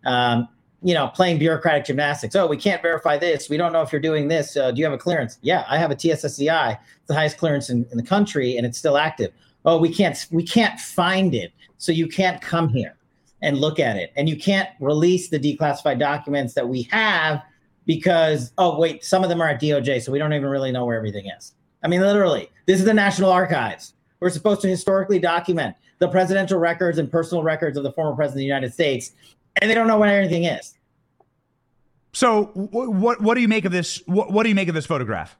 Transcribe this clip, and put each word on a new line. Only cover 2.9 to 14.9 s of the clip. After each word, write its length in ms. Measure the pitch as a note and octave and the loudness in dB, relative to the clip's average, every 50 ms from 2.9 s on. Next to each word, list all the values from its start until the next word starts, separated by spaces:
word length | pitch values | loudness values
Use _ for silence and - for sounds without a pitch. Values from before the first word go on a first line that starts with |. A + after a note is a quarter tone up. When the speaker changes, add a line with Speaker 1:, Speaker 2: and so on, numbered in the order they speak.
| E3 D#3 - E3 D3 C#3+ | -2 0 0 0 0 0
Speaker 1:
this. 320 | E3 F3 D#3+ C#3 - - | 0 0 -2 -2 -2 -4
We 80 | D3 D#3 | -2 -2
don't 160 | F3 E3+ E3 | -2 0 0
know 80 | E3 | 0
if 100 | D#3+ - | -2 0
you're 80 | - D3 | -2 -2
doing 280 | C#3 D#3+ D#3 D#3 D3 C#3+ | 0 0 0 0 0 0
this. 280 | E3 D#3+ C#3+ - - | 0 -2 -2 -2 -2
Uh, 160 | C#3+ C3+ B2+ | -2 0 0
do 60 | A#2+ B2 | 0 0
you 80 | D#3 | -2
have 80 | D#3 C#3 | -2 -2
a 40 | B2+ | -2
clearance?" 420 | - F3 F3 D#3+ B2+ A#2 - _ | -2 -2 -2 0 -2 -4 -8 _
Yeah, 240 | - C3 F3 - - - | -2 0 0 0 0 0
I 120 | B2+ D#3 | 0 0
have 100 | E3+ D3+ | 0 0
a 60 | C#3+ | -2
T 160 | C#3 - E3 | -2 0 0
S 120 | D#3+ D#3 - | 0 0 -4
S 120 | D3 - | -8 -6
C 140 | - C#3 D3+ | -2 0 0
I. 240 | D#3+ E3 C#3+ A#2 A2+ | 2 2 0 -2 -4
It's 340 | - _ _ - _ _ - | -6 _ _ -20 _ _ -4
the 80 | D3 | -2
highest 220 | D3+ D#3 D3+ D3+ - | 0 0 -2 -2 -2
clearance 340 | - D#3+ D3 C#3+ C#3 - | -2 0 0 -2 -2 -2
in, 160 | B2+ A#2+ A#2 A#2+ | -2 -2 -2 -2
in 60 | - A#2 | -6 -8
the 60 | A#2 | -2
country, 520 | - F#3 G3+ G#3 G3 - D3+ C3 B2 B2+ | 0 2 2 2 0 0 -2 -2 -2 -2
and 100 | A#2+ A#2 | -2 -4
it's 120 | B2 A#2+ - | -4 -6 -2
still 180 | - D#3+ C#3 | 0 2 2
active. 380 | C#3+ D#3 D#3 D3+ - A2+ F2+ - _ _ _ _ _ _ | 2 2 0 -2 -4 -6 -6 -6 _ _ _ _ _ _
Oh, 140 | D#3+ E3+ D#3+ | 2 4 4
we 120 | D#3+ E3 | 2 0
can't, 360 | E3 - G3+ E3+ C3 - - - | 2 2 0 0 0 -4 -10 -4
we 120 | E3 E3 E3 | -2 -4 -2
can't 360 | E3+ - A3+ A3+ G3 - - | 2 2 2 2 2 -2 -6
find 540 | - - - - E3+ F3 F#3+ F#3+ F#3+ F3+ C3 | -14 -8 -2 0 0 0 2 2 0 0 0
it, 180 | A2+ F2+ E2+ _ _ - _ _ _ | -2 -6 -8 _ _ -20 _ _ _
so 120 | - - | -2 -2
you 160 | E3 D#3+ E3 D#3+ | 0 0 0 -4
can't 340 | - - F#3+ F#3 F3 F3 | -2 0 0 0 0 -4
come 280 | - - - E3+ E3 D3+ | -8 -4 -2 -2 0 0
here 260 | A2+ B2+ A2 D#2 - _ _ _ _ _ _ _ _ _ | 0 -2 -4 -6 -10 _ _ _ _ _ _ _ _ _
and 160 | - D#3 C#3+ C3+ | -4 -2 0 0
look 220 | C#3+ D#3 D#3 D#3+ | 0 -2 0 0
at 180 | D3 A#2+ A2 G2 | 0 0 0 -4
it. 160 | F2 - _ | -6 -6 _
And 140 | C#3+ C#3+ D#3+ | -2 -2 -2
you 80 | D#3 - | -2 -2
can't 320 | - F#3+ G3 G3 F#3+ - - _ | 0 0 0 0 0 -4 -8 _
release 500 | C#3+ C3+ | -2 -2